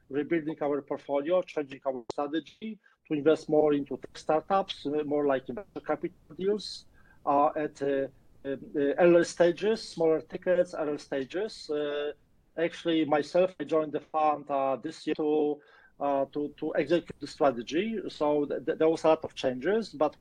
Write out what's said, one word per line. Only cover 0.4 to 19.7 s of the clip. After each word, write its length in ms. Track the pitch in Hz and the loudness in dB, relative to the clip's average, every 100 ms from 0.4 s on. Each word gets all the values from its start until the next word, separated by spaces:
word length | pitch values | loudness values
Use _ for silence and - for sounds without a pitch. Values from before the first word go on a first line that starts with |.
| 151 156 | -2 -4
our 180 | 147 143 | -2 -2
portfolio, 600 | 139 139 - 143 143 180 | -4 -8 -2 -2 2 0
changing 380 | 170 160 139 135 135 | 0 -4 -6 -6 -6
our 160 | 131 113 | -6 -6
strategy 640 | - 143 160 - - 220 214 _ _ - | -6 -4 -4 -6 -12 -12 -12 _ _ -6
to 80 | |
invest 340 | 151 143 151 - | 0 2 2 2
more 260 | 151 151 | 4 4
into 240 | 143 139 127 | 4 0 -8
tech 180 | - - | -10 -12
startups, 680 | - 156 - 196 190 - 143 | 0 0 2 0 0 -4 -4
uh, 160 | 151 | -2
more 220 | 147 147 147 | 0 0 2
like 200 | 135 - | 0 -2
venture 400 | 117 98 151 - | -12 -10 -12 -6
capital 300 | 147 - - - 156 | -4 -6 -12 -20 -4
deals, 480 | 185 208 - - - - - - - | -2 -2 -4 -14 -18 -20 -20 -8 0
uh, 240 | 143 151 156 | 2 2 0
at, 260 | 151 - | -6 -4
uh, 240 | 139 139 135 - - - | -2 -2 -4 -10 -20 -14
uh, 60 | 139 | -8
uh, 320 | 135 - 151 143 139 | -8 -6 -2 0 4
early 260 | 175 170 | 6 6
stages, 600 | 160 - 175 170 196 220 - | 4 4 2 4 0 -2 -4
smaller 340 | - 165 156 | -2 0 0
tickets, 520 | - - 185 180 180 - | -2 -6 0 2 2 -2
early 180 | 151 147 | -4 -4
stages. 680 | - 139 135 170 220 - - | -4 -6 -4 -6 -6 -8 -6
Uh, 440 | 147 147 147 147 - _ _ _ - | -4 -2 -4 -6 -8 _ _ _ -4
actually, 460 | 165 - 170 160 | -4 -2 0 2
myself, 500 | 147 151 143 175 185 - | 4 2 2 2 2 0
I 40 | |
joined 280 | 139 156 156 | -2 0 0
the 80 | 139 | -6
fund, 460 | - 156 156 147 143 | -4 0 2 0 -2
uh, 280 | 139 135 127 | 0 0 -2
this 300 | 151 - 151 | -6 -8 -4
year 80 | 151 | -2
to, 420 | 151 151 147 147 _ - _ - | 2 2 2 -2 _ -20 _ -6
uh, 240 | 143 139 139 | -2 0 -2
to, 220 | 151 147 - | -4 -6 -6
to 160 | 156 - | -4 -2
execute 440 | 143 170 - - | 2 0 0 -12
the 60 | 139 | -10
strategy. 720 | - 147 120 113 151 220 220 143 | 2 2 2 -4 -4 -2 -4 -8
So 380 | - 147 147 143 | -2 0 0 0
th-, 180 | - | -4
th-, 140 | 135 - | -4 2
there 100 | 160 | 2
was 160 | 160 | 4
a 40 | 160 | 4
lot 160 | 156 | 2
of 100 | - | 0
changes, 560 | - - 127 147 | -4 -4 -2 0